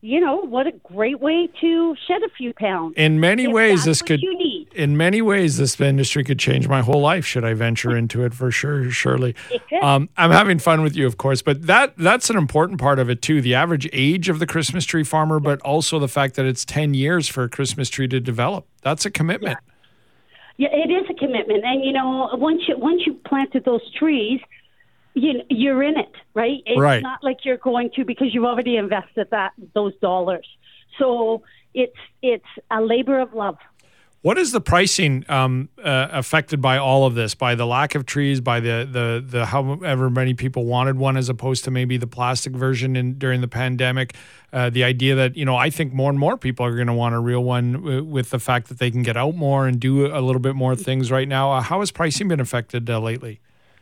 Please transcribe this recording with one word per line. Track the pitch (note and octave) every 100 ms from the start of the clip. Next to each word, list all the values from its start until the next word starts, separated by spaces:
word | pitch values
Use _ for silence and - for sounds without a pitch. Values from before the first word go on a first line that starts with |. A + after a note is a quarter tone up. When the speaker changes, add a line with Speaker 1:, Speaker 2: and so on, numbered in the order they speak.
Speaker 1:
you | A3 D4
know, | E4 E4
what | D#4+ A#3+ C#4+
a |
great | - - F#3 A3 C4+
way | C#4+ E4 E4+ -
to | E4 E4 E4+ C#4+ -
shed | F4+
a | A4
few | - A#3+
pounds. | - G3+ F#3 E3 D#3+
Speaker 2:
In | D#3 D#3
many | E3+ A3 B3
Speaker 1:
If |
Speaker 2:
ways, | A3+ A3 F#3
Speaker 1:
that's | D3+
Speaker 2:
this | D3+
Speaker 1:
what | -
Speaker 2:
could, | D3+
Speaker 1:
you | F#4+ F4+
need. | E4 F#3+ -
Speaker 2:
in | - D3 D3
many | E3+ G#3+
ways, | A3 G3+ E3+ B2
this | C#3 -
industry | C#3 C3+ C3 D3
could | C3 C3+
change | - C3 C3+
my | C3+
whole | A#2+ C#3+
life | C#3+ F3 -
should | B2+
I | A2+
venture | A2 A#2 A2+ A#2+ A#2+
into | A#2 A#2
it | B2
for | B2 B2+
sure, | - C#3 C#3+ B2+
surely. | A#2+ C3 B2+ B2 - -
Speaker 1:
It | B4 -
could. | E4+
Speaker 2:
Um, | C#3+ C#3 D3+ -
I'm | E3+
having | E3 G#3 E3+
fun | F3 D#3+
with | D#3 D#3
you, | C3
of | G#2+
course, | C3+ C3
but | - C#3
that, | E3 A3+ C#4 -
that's | E3+ B3 -
an | G#3+
important | C#3+ D3+ F3+ F3+
part | C3+ C3+
of | B2
it | A#2+
too. | - D3+
The | B2 B2+
average | E3+ D#3+ B2+
age | C3+ C#3 F#3 F3
of | D#3
the | F3
Christmas | E3 D3 - -
tree | E3
farmer, | D3+ D#3 D#3 D#3
but | D3 C#3
also | C#3 D#3 - D#3+
the | C#3
fact | C#3+ C3+ -
that | C3
it's | B2
ten | - D3 D3+
years | C3+ C#3 F3 C#3+
for | C3+
a | A#2+
Christmas | - C3+ - B2+
tree | - C3
to | C3
develop. | B2 A#2 C3 G3+ - _
That's | C3 D#3+ G3+
a |
commitment. | - D#3+ G#3 G3+ A#2+ _ _ _ _ _ _ _ - - -
Speaker 1:
Yeah. | C#4
Yeah, | D4
it | E4
is | F4+ F#4+
a |
commitment. | - C#4 A#3 - G#3 A#3+
And, | C4+
you | C4+
know, | C4+ C4 C4 C4
once | B3 D4+ E4+ -
you, | C4
once | C#4+ F4 F4
you | - -
planted | C4+ C4+ C4 -
those | A#3 -
trees, | - D#4 C#4 G#3 C4 - - _ _ _ _ _
you, | C4+ D4 B3 -
you're | A#3 C#4 C4
in | C#4+ D4+
it, | - - _
right? | G#3+ A#3 C#4 A3
It's | A#3
Speaker 2:
Right. | C#3+ B2
Speaker 1:
not | B3+ C4+
like | C#4 C4
you're | C4+ B3
going | C4 A#3+ A#3+ -
to, | A#3+
because | A#3 B3+
you've | A#3 A#3+
already | A#3 A#3+ A#3
invested | G3+ G3+ - A3+ G3
that, | G#3+ F#3+ - F3+
those | G#3+ G3+ -
dollars. | F#3+ F#3 F3+ F3+ - - _ - _ -
So | C4 A#3+ A3+ A3+ - - _
it's, | B3+ B3 - - _
it's | B3+ A3+ - - -
a | A3
labor | A3 B3 B3+ C4+
of | A#3+
love. | A3 G3+ D3+ - _ _ _ _ _
Speaker 2:
What | E3+ F#4
is | D#4+
the | A#3+
pricing, | - F3 F#3+ - D#3+ C3 -
um, | C#3 C3 B2+ C#3+ -
uh, | D3+ C3 C3+
affected | D3 A#2+ D#3 D#3 D3
by | C3 C3
all | C3+ C3+ C3+
of | A#2
this, | A2 -
by | B2+ A#2
the | A#2+
lack | B2 C#3+ D3
of | B2+
trees, | D3 C#3 C3+
by | B2 A#2+
the, | A#2 A#2 C3+
the, | B2 A#2 A#2 C3
the | B2 A2+
however | C#3 C3+ D3+ F3+ C3 C3
many | B2 B2+
people | B2 C3 B2+ A#2+
wanted | B2 C3 C3
one | C3+ C3
as | B2+
opposed | A#2+ C3 B2+
to | C3+
maybe | B2+ B2+ B2+
the | A#2+
plastic | B2 B2 B2+ C3
version | B2+ C3 B2+ C3 B2+
in, | B2 C3
during | C3+ B2+
the | A#2+
pandemic? | - B2+ B2 B2+ C3 B2 - - - _
Uh, | C3 B2
the | A#2+
idea | B2 B2+ C3 C3+
that, | B2+ C#3
you | C3+
know, | B2+
I | D3
think | D3 D3
more | C3 C#3
and | C#3
more | D3+ B3+
people | C3 B2 A#2+
are | A#2
gonna | A#2+
want | A#2 A#2+ A#2
a |
real | A#2 B2
one | B2 B2 B2
w-, | B2 D#3+ C3
with | D#3 C#3 B2
the | C3
fact | - B2 -
that | B2
they | B2
can | A#2+
get | A#2+ A#2
out | C#3+ E3+
more | C#3 C#3 C3
and | B2
do | C3 C#3 C#3
a | D3+
little | B2+ B2+
bit | C3 C3+
more | B2+ B2+
things | - C3 A#2+
right | C3 C3+
now. | C3+ C#3
Uh, | C3
how | A2+ F#3
has | G3+
pricing | - E3 C#3 G3+
been | D#3
affected, | B2 A#2+ A2+ A#2+ A#2
uh, | A2+
lately? | A2+ A#2+ B2+ G#2+ _ _ _ _